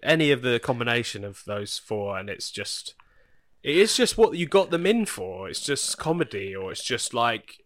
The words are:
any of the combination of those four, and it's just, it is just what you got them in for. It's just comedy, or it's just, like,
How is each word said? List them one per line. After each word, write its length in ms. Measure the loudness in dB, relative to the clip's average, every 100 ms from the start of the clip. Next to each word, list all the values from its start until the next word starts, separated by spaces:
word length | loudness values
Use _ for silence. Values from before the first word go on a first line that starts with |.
any 280 | 2 4 6
of 120 | 4
the 160 | 2 0
combination 640 | 0 -2 0 0 -2 -6
of 180 | -10 -12 -8
those 320 | -6 -6 -10
four, 380 | -6 -4 -4 -6
and 120 | -6
it's 200 | -10 -10
just, 440 | -10 -8 -8 -12 -18 -20 _ _ _ _ _
it 140 | 0 4
is 200 | 4 4
just 200 | 2 4
what 200 | 4 4
you 100 | 2
got 240 | 4 4
them 160 | 2 2
in 180 | 2 2
for. 420 | -4 -8 -8 -8
It's 120 | -8
just 380 | -4 -2 -2 -4
comedy, 560 | -2 0 0 -4 -6
or 160 | -6 -8
it's 140 | -6
just, 280 | -4 -4 -2
like, 500 | 0 2 0 -6 -20